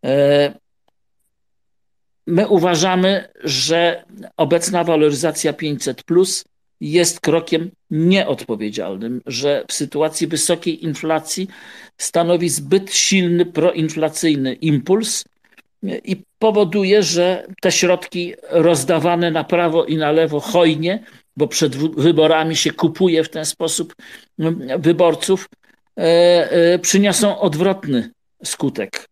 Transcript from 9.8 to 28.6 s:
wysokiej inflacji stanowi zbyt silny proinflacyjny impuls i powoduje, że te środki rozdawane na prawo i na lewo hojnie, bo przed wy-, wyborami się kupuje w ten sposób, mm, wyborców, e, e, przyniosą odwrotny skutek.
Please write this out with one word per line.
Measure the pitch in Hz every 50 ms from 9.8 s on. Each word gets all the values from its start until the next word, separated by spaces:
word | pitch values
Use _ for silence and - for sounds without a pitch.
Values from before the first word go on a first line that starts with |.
| 151 127 - 147 156 156 151 - 165 151
wysokiej | 165 147 - - 175 160 - 175 160 - -
inflacji | 160 143 - - 160 160 156 156 - - - 190 190 - - - - - - - - _ _
stanowi | - - - 165 170 170 175 170 175 170
zbyt | 139 147 143 139 156 196 190 - -
silny | - - - 196 190 180 175 175 170 175
proinflacyjny | 175 - 160 151 180 - 160 156 156 156 156 156 151 151 - - 165 151 139 135 131 123
impuls | - - 160 147 139 123 - 185 214 226 214 - - - _ _ _ _ _ _ _ _ _ _ _ -
i | 190 180 - _ - 190 - - _ _ _
powoduje, | 220 220 208 208 208 165 160 208 196 190 202 214 196
że | 151 165 170 175 180 185 - - - 190 -
te | - 185
środki | 170 - - 175 180 175 - - - 180 175 170 - - - -
rozdawane | - 170 160 170 175 147 131 135 185 160 143 175 175 170 175 170
na | 160 160 143
prawo | - 175 175 175 170 156 165 -
i | - 151 160
na | 156 147
lewo | 151 160 165 151 151 147
hojnie, | - - 220 180 175 160 151 147 160 170 190 220 - - - - _ _ _ -
bo | 151 147
przed | - - 165 147 127
wy-, | 135 151 160 160 - 135
wyborami | 165 170 151 156 156 160 156 156 160 160
się | 151 - 156
kupuje | 147 - - 160 160 - 190 185 165 160 156
w | 156
ten | - 160 156
sposób, | 147 - _ 170 160 - - 175 - - _ - - - - _ _ _ -
mm, | 156 160 170 - 131 127 131 170
wyborców, | 143 160 170 160 175 170 156 156 - - 190 190 - - _ _ _ _ _ _ _ _ _ -
e, | 180 165 170 170 175 175 175 170 156 -
e, | 139 175 170 170 175 175
przyniosą | 175 - - 196 202 208 175 - 220 202 185 -
odwrotny | 202 180 147 151 175 196 185 196 - 151 135 120 113 - _ _ _ _ _ _ -
skutek. | - - -